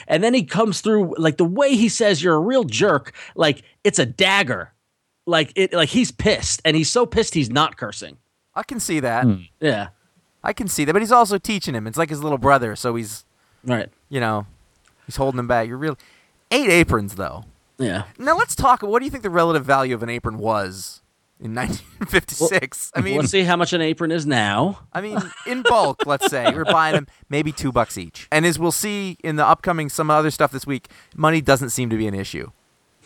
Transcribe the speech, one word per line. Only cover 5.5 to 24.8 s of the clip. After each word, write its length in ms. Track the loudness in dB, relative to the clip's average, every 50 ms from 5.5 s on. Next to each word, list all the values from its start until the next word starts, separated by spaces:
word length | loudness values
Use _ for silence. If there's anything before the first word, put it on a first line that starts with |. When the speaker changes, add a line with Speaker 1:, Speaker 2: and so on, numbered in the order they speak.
| 0 0
Speaker 1:
it, 160 | 0 2 2
like, 160 | 0 0 2
he's 220 | 2 2 0 0 -2
pissed, 480 | 0 0 2 2 2 0 -4 -6 -2 0
and 140 | 2 2 2
he's 120 | 0 0
so 160 | 2 0 0
pissed 280 | 2 2 0 -2 0 0
he's 160 | -2 -2 0
not 260 | 2 0 0 0 -2
cursing. 420 | -6 -10 -10 -10 -12 -14 -16 -18 -20 _ _ _ _ _ _ _
Speaker 2:
I 80 | -10 -10
can 160 | -8 -8 -8
see 220 | -4 -2 -2 -2
that. 240 | 0 0 0 2 2
Speaker 3:
Hmm. 80 | 2 2 0 -4 -12 _ _
Speaker 1:
Yeah. 300 | -2 -2 0 -2 -4 -8 -12 _ _ _ _ _ _ _ _ _
Speaker 2:
I 120 | -6 -6 -4
can 160 | -4 -6 -6
see 160 | -4 -2 0
that, 80 | 2 2
but 80 | 2
he's 100 | 2 4
also 260 | 6 6 6 4 2 -2
teaching 360 | -2 -2 -4 -4 -4 -4 -6
him. 120 | -6 -6 -6
It's 100 | -4 -4
like 120 | -4 -4
his 140 | -4 -6 -4
little 140 | -4 -2 0
brother, 360 | 4 4 4 4 2 0 -4 -4
so 180 | -4 -4 -4
he's, 300 | -4 -6 -8 -10 -14 -18 _ _ _ _ _ _ _ -6
Speaker 1:
Right. 240 | -4 -2 -2 -4 -6 -12 _ _ _
Speaker 2:
you 140 | -6 -4
know, 240 | -2 -2 -2 -4 -4 -8 -14 _ _ _ _ _ _ _ _ _ _ -12
he's 100 | -4 -2
holding 220 | 0 0 0 -2
him 80 | -2 0
back. 200 | 0 0 0 -2
You're 100 | -4 -6
real. 200 | -6 -6 -6 -6 _ _ _ _ _ _ _ _ _ _
Eight 180 | -2 0 4 6
aprons, 460 | 6 6 6 4 2 0 0 -4 -6
though. 280 | -8 -8 -8 -8 -12 -16 -20 _ _ _ _ _ -6
Speaker 1:
Yeah. 260 | -4 -4 -4 -4 -6 -10 -12 -6
Speaker 2:
Now, 200 | -2 0 0 0
let's 180 | 0 -2 -2
talk. 260 | 0 2 2 2 2
What 180 | 2 0 0 0
do 60 | 0
you 60 | -2
think 120 | -6 -8 -6
the 60 | -2
relative 360 | 2 2 2 4 2 0 2
value 280 | 2 2 2 2 0 -2
of 100 | -4 -4
an 60 | -6
apron 280 | -6 -6 -6 -6 -6 -4
was 640 | -2 -2 0 0 -2 -4 -8 -10 -14 -14 -16 -18 _ _ _ _ _ _ _ _
in 140 | -12 -8 -6
<laughs> 20 |
nineteen 220 | -6 -4 -4 -6 -8 -12 -18 -16 -14 -8
fifty-six? 840 | 0 0 0 0 0 -2 -2 0 0 2 0 -2 -4 -8 -12 -12 -8 -6
Speaker 1:
Well, 80 | -4
Speaker 2:
I 40 | -2
mean, 120 | -2 0 0
Speaker 1:
let's 120 | 0 2
see 120 | 2 2 2
how 120 | 2 2
much 160 | 2 2 0
an 80 | 0 0
apron 300 | 0 -2 -2 -2 -2 -2
is 140 | -2 -2 -2
now. 540 | 0 0 2 2 2 2 2 0 0 -2 -6